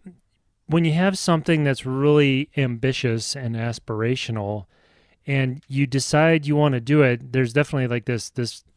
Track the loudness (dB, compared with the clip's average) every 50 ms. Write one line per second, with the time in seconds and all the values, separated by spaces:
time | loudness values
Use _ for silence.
0 | -20 -20 -20 _ _ _ _ _ _ _ _ _ _ -2 0 2 2 2 2 2
1 | 2 2 0 0 0 2 2 2 2 2 2 2 2 0 0 -2 -4 -6 -2 0
2 | 4 4 6 6 4 4 2 0 -2 -4 -2 -2 -2 -2 -2 -2 -2 -2 -2 0
3 | -2 -2 -2 -2 -4 -6 -8 -6 -6 -6 -4 -4 -4 -6 -6 -8 -8 -8 -4 -2
4 | -2 -2 -2 -2 -4 -6 -6 -6 -4 -6 -6 -8 -10 -14 _ _ _ _ _ _
5 | _ _ _ _ _ -4 -2 -2 -2 -2 -4 -8 -10 -6 -4 -2 -2 0 -2 -2
6 | -2 0 2 4 4 4 4 2 0 0 0 2 2 2 0 0 0 2 4 4
7 | 4 4 2 0 -4 -4 -2 -2 0 0 0 0 -2 0 -2 -4 -2 -2 -2 -4
8 | -4 -4 -4 -4 -6 -8 -8 -6 -6 -6 -8 -12 -18 _ _